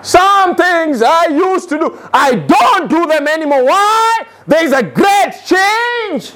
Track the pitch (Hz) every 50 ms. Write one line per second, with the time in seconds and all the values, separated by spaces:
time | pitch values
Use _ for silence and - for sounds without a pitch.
0 | - - - 339 370 392 403 392 381 359 349 - 339 359 359 339 330 311 294 220
1 | 226 254 320 330 339 330 294 285 359 370 381 359 359 - 285 311 330 285 - -
2 | - - - 247 285 277 254 196 147 135 330 403 349 349 - 381 330 208 - 320
3 | 339 302 311 311 285 294 311 320 320 285 285 269 254 262 339 381 403 415 440 440
4 | 453 453 453 453 - - - - - - 277 320 330 320 254 269 240 165 - -
5 | 349 392 403 403 370 302 - - - - 359 370 381 403 427 453 480 480 480 480
6 | 453 415 339 240 - - -